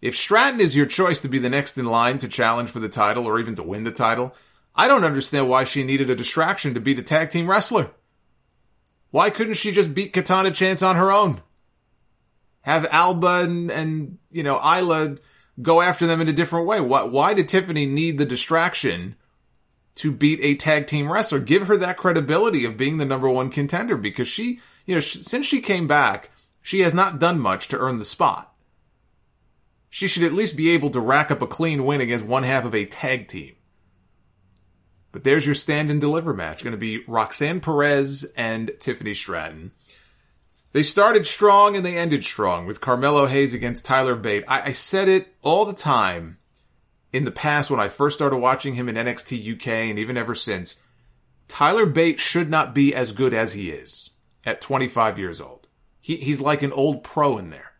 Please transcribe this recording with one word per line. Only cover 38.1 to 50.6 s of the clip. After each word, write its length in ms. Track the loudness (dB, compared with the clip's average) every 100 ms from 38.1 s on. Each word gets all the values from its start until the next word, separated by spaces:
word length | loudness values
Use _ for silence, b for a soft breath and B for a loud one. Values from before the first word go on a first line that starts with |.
| -4 -8
and 360 | -6 -4 -4 -6 -8
Tiffany 340 | -8 -6 -6
Stratton. 600 | -8 -6 -8 -8 -12 -20 _ b b b b b b _ _ _
They 100 | 2
started 440 | 2 6 6 6 2
strong 500 | 2 6 8 6 4
and 80 |
they 140 | -4 -4
ended 260 | -2 0
strong 420 | -2 -2 -2 -2 -6
with 140 | -8
Carmelo 460 | -2 0 2 2 2
Hayes 260 | 2 0
against 320 | 0 -4 -6
Tyler 320 | 0 2 2 -2
Bate. 280 | -2 -4 -2
I, 200 | -4 -2
I 40 |
said 360 | 2 4 4 4
it 200 | 2 2 _
all 240 | 0 2 2
the 80 |
time 640 | -2 0 2 2 -2 -10 -18 _ _ _ _ _ _ _
in 120 | -4
the 60 | -4
past 400 | -4 -2 0 0
when 80 | -2
I 120 | -2
first 260 | 0 -2 0
started 220 | 0 2
watching 340 | 0 0 -4
him 160 | -6 -6
in 80 | -4
N 100 | -4
X 160 | -6
T 140 | -6 -8
U 180 | -8
K 360 | -8 -4 -4 -4
and 80 | -4
even 180 | -4 -4
ever 180 | -4
since. 480 | -4 -4 -4